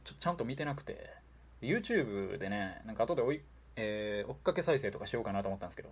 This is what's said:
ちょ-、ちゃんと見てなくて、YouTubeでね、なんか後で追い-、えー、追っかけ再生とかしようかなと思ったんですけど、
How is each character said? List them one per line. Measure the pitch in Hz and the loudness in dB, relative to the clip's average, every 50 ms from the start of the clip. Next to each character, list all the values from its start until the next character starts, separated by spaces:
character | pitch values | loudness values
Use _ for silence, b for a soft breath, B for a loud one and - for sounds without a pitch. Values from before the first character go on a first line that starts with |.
| - | -14
ち | - | -14
ょ-、 | - - | -10 -2
ち | - | 0
ゃ | 170 | 0
ん | 175 | 0
と | 170 117 | 2 0
見 | 123 131 | -2 -2
て | 139 151 | -2 -2
な | 147 139 | -2 -2
く | - - | -4 -6
て、 | - - - - - - - - - - - - - - - | -8 -8 -8 -10 -14 -16 -18 -20 -20 -20 -20 -20 -20 -12 -4
YouTube | 113 127 196 233 208 - 233 185 135 107 101 98 98 95 92 | 0 2 2 2 2 2 2 2 2 2 0 0 -2 -2 -2
で | - 95 98 | -2 -2 0
ね、 | 101 101 98 92 - - - | 0 0 0 -2 -4 -8 -10
な | 113 107 | -4 0
ん | |
か | 110 117 | 2 2
後 | 123 127 | 2 4
で | 127 | 4
追 | 117 131 151 | 4 2 2
い-、 | 156 - - - - - - - | 0 -4 -10 -20 -20 -20 -12 -6
え | 113 110 107 104 107 107 107 104 104 - | -2 -2 0 0 0 0 0 0 0 -2
ー、 | 117 | -4
追 | 139 | -6
っ | - | 0
か | - 185 - | 2 2 2
け | - | 4
再 | - 160 139 135 | 4 4 4 4
生 | - 101 | 4 0
と | - - | -2 -2
か | 101 | -2
し | - - | -2 -2
よ | 117 | 0
う | 110 | 0
か | 104 98 | 0 0
な | 101 | 0
と | 98 98 | 0 0
思 | 98 | -2
っ | - | -2
た | - | -4
ん | 85 | -8
で | |
す | - | -8
け | - - | -10 -12
ど、 | - | -12